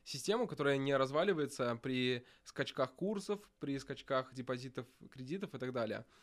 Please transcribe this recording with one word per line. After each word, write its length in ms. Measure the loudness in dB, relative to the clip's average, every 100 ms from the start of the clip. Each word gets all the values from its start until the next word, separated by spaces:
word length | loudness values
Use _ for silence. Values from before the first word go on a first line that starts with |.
систему, 420 | -12 -4 0 2 0
которая 320 | 2 4 4
не 180 | 4 4
разваливается 800 | 4 4 4 4 0 0 0 0
при 480 | 0 2 2 2 -4 -20
скачках 500 | -8 -4 -2 0 0
курсов, 460 | 0 -2 -2 -2 -4 -6 _
при 180 | -4 -4
скачках 540 | -4 -8 -2 0 0
депозитов, 540 | -6 -4 -4 -6 -10 -10 -14 -18
кредитов 440 | -12 -8 -6 -6
и 40 | -6
так 140 | -4
далее. 340 | 0 0 -2 -8 -20